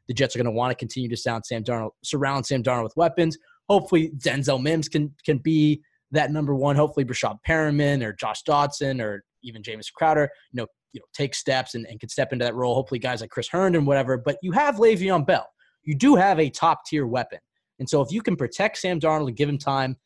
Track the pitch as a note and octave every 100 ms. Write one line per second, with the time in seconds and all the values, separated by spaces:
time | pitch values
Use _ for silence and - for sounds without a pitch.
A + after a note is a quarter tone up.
0 | - A#2+ C3 A#2+ A#2+ A2+ B2 B2 A#2+ C3
1 | A#2+ A#2 B2+ A2+ - A2+ G#2+ A#2 A2 _
2 | - C#3+ C#3 C#3 - C3+ A#2+ B2 A2+ D#3
3 | E3 E3+ E3 D#3 _ _ - G3+ - E3+
4 | D#3+ C#3+ C#3 C3+ C3+ C3 C#3 D#3+ D3 D#3
5 | D3 - - C#3 D#3+ D#3 D3+ D3 _ _
6 | - D3+ C#3 D3+ C#3+ C3+ C#3+ C#3+ D3+ D3
7 | B2 B2 A#2 G#2+ - D#3+ D#3 D3 C#3+ C#3
8 | A2 G2+ A2+ G#2+ - C#3+ C#3+ - C#3 B2+
9 | G#2+ G2+ _ _ B2 A2 G#2+ G#2+ - -
10 | D#3+ D3+ C#3+ - _ B2 A#2+ _ _ B2+
11 | - - C#3 - - C3 B2+ A#2+ A2+ G#2+
12 | A#2 - C3 B2+ A#2+ A#2 B2 B2 B2+ B2+
13 | B2+ A#2 A2+ - - F3 F#3+ E3+ C#3 C#3
14 | B2+ B2+ C#3+ C#3+ F#3 G#3 D4 G#3 A3+ G3+
15 | F#3+ F3 C#3+ D#3+ - _ _ _ D3+ C#3+
16 | C#4 A3+ G3 D#3+ D#3 - E3 D#3 - D3+
17 | B2 B2 A2+ E2+ _ _ _ - C3+ D3+
18 | B2+ G#3 A3+ D#3 B2 - G#3+ - F#3 E3+
19 | D#3 D#3 C3+ A2 D3 C#3+ C#3+ C3+ C3 C3